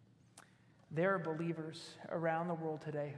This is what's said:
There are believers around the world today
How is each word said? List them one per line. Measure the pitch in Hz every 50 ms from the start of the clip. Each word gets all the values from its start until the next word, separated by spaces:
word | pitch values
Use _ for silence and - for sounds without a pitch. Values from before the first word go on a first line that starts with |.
| - - - - - - - - - - - _ - - - - - -
There | 151 151 175 190 196
are | 180
believers | 160 160 160 156 165 165 165 160 156 160 160 - - - - - - -
around | - 170 165 165 160 165 170 175
the | 170
world | 160 160 160 156 147
today | - 151 147 147 147 147 143